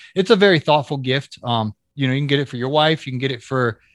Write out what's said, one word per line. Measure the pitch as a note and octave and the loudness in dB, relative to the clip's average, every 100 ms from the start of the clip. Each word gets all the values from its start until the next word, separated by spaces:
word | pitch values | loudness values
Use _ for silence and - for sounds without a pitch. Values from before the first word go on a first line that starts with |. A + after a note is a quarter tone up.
| - | -10
it's | F#3 F#3+ | -2 2
a | G#3 | 4
very | G3+ E3 | 6 4
thoughtful | - D3 - C#3+ | 2 0 0 -6
gift. | B2+ C3+ - - | -4 -4 -6 -12
Um, | A#2+ A#2 G#2+ - _ | -4 -2 -4 -8 _
you | C#3+ C3 | -4 -2
know, | |
you | C3+ | -2
can | C#3+ | 0
get | C#3+ | -2
it | C3+ | -2
for | B2 | -6
your | C3 | -2
wife. | D3+ D#3 D#3 C3+ | 0 2 0 -4
You | |
can | B2+ | -6
get | C3 | -6
it | A#2 | -6
for | - C3 A#2+ - _ | -6 -2 -2 -4 _